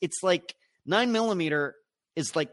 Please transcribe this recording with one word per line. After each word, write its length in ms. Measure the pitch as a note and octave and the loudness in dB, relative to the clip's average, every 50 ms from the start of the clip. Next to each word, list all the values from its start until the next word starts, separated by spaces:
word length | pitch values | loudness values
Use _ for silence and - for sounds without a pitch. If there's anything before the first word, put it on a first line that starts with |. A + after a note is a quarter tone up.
It's 200 | - E3 - - | -6 -6 -4 -2
like 320 | - F#3 F3+ E3+ - - - _ _ _ _ _ _ | 0 2 2 0 0 -6 -20 _ _ _ _ _ _
nine 280 | C3+ E3+ G#3+ B3 B3 A3+ | 0 0 2 2 2 2
millimeter 640 | A3 A3+ A3+ G#3 F3+ E3 D#3 D3+ D3 C#3+ C3+ - _ _ _ _ _ _ _ - | 2 2 2 0 0 0 0 0 0 -2 -4 -6 _ _ _ _ _ _ _ -6
is, 200 | E3 D3 - - | -4 -4 -2 0
like, 160 | E3 D#3 - | -2 -2 -2